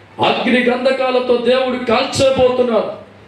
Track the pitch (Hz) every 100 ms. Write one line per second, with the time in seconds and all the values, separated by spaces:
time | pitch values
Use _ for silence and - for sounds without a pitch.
0 | - - - - - 247 247 247 262 269
1 | 254 254 247 233 240 262 254 247 - 233
2 | 277 - 269 262 254 247 240 214 - -
3 | - -